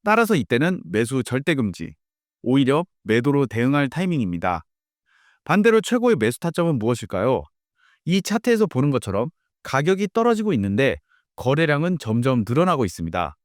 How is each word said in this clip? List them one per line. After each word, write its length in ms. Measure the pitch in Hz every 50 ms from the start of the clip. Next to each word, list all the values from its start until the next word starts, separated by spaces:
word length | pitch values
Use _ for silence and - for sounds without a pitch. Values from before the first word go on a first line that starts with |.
| _
따라서 300 | 202 214 233 233 208 220
이때는 480 | 151 117 _ 120 120 147 180 185 - -
매수 380 | 82 - 107 117 113 135 131 113
절대 300 | - 123 131 143 - 165
금지. 400 | 135 117 101 87 - 80 76 76 _ _ _ _ _ _ _ _ _
오히려 420 | - 113 127 139 135 123 139 156 180 _ _ _
매도로 440 | _ 101 110 120 120 143 143 143 139
대응할 420 | 113 107 117 120 131 143 147 143 131
타이밍입니다. 760 | - 160 190 185 170 143 113 90 87 85 87 92 87 82 - _ _ _ _ _ _ _ _ _ _ _ _ _ _ _ _
반대로 360 | - 160 202 202 226 220 220
최고의 360 | 190 - 233 233 233 247 220
매수 220 | 147 107 117 123 -
타점은 400 | - 170 160 - 170 170 156 120
무엇일까요? 640 | 104 117 123 - 113 - - 90 101 131 131 90 73 _ _ _ _ _ _ _ _ _ _ _ _
이 180 | 160 175 196
차트에서 440 | 175 - 202 233 - 247 233 214 214
보는 240 | 165 - 127 135 147
것처럼 400 | 135 120 - 104 92 98 120 156 _ _ _ _ _ _
가격이 460 | _ - - 135 143 175 196 185 208 190
떨어지고 400 | _ 226 226 240 233 214 214 214
있는데 440 | 170 110 98 98 98 113 135 131 82 73 _ _ _ _ _ _ _
거래량은 640 | - - 123 139 151 165 147 147 143 160 180 185 151
점점 460 | - 113 107 120 120 135 131 120 101
늘어나고 380 | 98 123 151 180 185 170 139 117
있습니다. 520 | 92 - - 85 82 82 90 85 71 - _